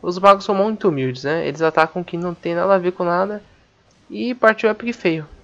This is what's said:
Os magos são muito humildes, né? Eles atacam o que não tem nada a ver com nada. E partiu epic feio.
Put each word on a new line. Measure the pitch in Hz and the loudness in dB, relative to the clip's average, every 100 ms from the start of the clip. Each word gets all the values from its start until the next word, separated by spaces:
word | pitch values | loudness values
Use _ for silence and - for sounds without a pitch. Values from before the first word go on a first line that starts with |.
Os | - 180 | -4 2
magos | 196 196 196 | 6 6 4
são | 196 | 0
muito | 208 214 202 | 0 0 0
humildes, | 147 131 127 135 | 0 -4 -4 -4
né? | 165 151 | -2 -4
Eles | 143 | 0
atacam | 160 156 160 - | 0 2 0 -2
o | 175 | -8
que | 170 | -6
não | 180 | -6
tem | 170 - 170 | -6 -6 -2
nada | 185 | 2
a | 196 | 2
ver | 180 | 0
com | 185 | -2
nada. | 175 175 196 208 - _ _ _ _ _ _ | -2 0 -2 -6 -14 _ _ _ _ _ _
E | 208 226 | -8 -6
partiu | 247 220 214 220 | 2 2 4 0
epic | 214 233 233 | -2 -6 -4
feio. | 185 160 151 - | -2 -2 -6 -18